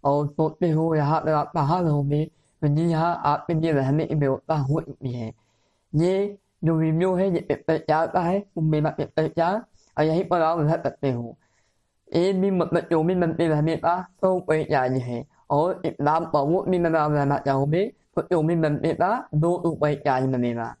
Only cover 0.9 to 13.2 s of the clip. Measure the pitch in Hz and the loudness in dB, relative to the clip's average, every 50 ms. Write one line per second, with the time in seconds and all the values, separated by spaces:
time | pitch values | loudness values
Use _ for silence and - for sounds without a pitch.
0.9 | 160 156 143 139 156 156 156 156 156 147 147 - - 165 147 139 165 185 180 160 | 0 0 2 2 0 0 0 0 0 0 -2 -2 -2 -2 0 0 0 0 2 0
1.9 | 147 147 143 139 143 147 156 156 _ _ _ _ _ _ - 147 143 151 165 170 | 0 0 0 0 0 0 -2 -4 _ _ _ _ _ _ 0 0 2 2 2 2
2.9 | 165 156 160 175 165 - - 147 147 147 - - 170 160 160 165 156 139 135 131 | 2 2 0 0 -2 0 0 0 0 0 -2 -2 -2 0 2 2 2 2 2 2
3.9 | 139 156 160 - - 151 143 135 135 - _ - 160 151 139 131 143 156 - - | 2 0 0 0 0 0 2 0 0 -2 _ -2 -2 -2 0 0 -2 -2 -2 -6
4.9 | 135 _ - 131 120 123 113 110 113 _ _ _ _ _ _ _ _ _ _ _ | -16 _ -8 -8 -8 -6 -8 -10 -10 _ _ _ _ _ _ _ _ _ _ _
5.9 | - 151 160 180 190 190 202 202 202 - _ _ _ _ - 160 165 160 160 160 | 0 0 2 2 2 0 -2 -4 -6 -12 _ _ _ _ 0 0 2 2 2 2
6.9 | 156 160 175 190 185 180 190 196 175 165 - - 143 - - - 160 151 - - | 2 2 2 0 2 2 0 0 0 -2 -2 -4 -6 -4 0 -2 -2 -2 0 0
7.9 | 151 156 165 - - 180 175 170 185 202 202 _ _ 170 156 156 156 151 151 156 | 0 2 0 0 0 0 0 0 0 -2 -4 _ _ -2 0 0 2 2 0 0
8.9 | - - 147 - _ - 156 156 - - 165 170 196 220 247 _ _ _ _ _ | -2 -4 -6 -4 _ -2 -2 -2 0 0 0 0 0 -2 -6 _ _ _ _ _
9.9 | _ - 151 156 160 170 190 170 180 175 160 160 170 170 147 147 165 - - 139 | _ -2 0 0 2 0 0 0 0 2 2 2 2 2 2 0 0 0 -2 -6
10.9 | - _ - 139 127 120 120 117 - _ _ _ _ _ _ _ _ _ _ _ | -6 _ -4 -2 -2 -2 -6 -10 -12 _ _ _ _ _ _ _ _ _ _ _
11.9 | _ _ _ _ - 165 175 190 196 185 190 196 190 180 165 - - 170 160 - | _ _ _ _ 0 0 2 2 0 0 0 0 0 0 0 0 0 -2 0 0
12.9 | 170 160 156 170 190 180 | 0 0 2 2 0 0